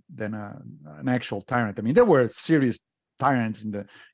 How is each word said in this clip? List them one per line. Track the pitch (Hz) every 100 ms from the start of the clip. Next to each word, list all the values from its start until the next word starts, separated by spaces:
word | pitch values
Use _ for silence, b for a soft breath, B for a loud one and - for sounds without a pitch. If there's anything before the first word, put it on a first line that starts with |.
| _
than | 127 107
a, | 107 104 - 113 104 76 -
an | 131
actual | 123 - 101
tyrant. | - 123 107 101
I |
mean, | 110
there | 180
were | 233 139 117
serious | - - 160 127 - _ _ _ -
tyrants | 131 127 110 104
in | 107
the, | 101 101 b b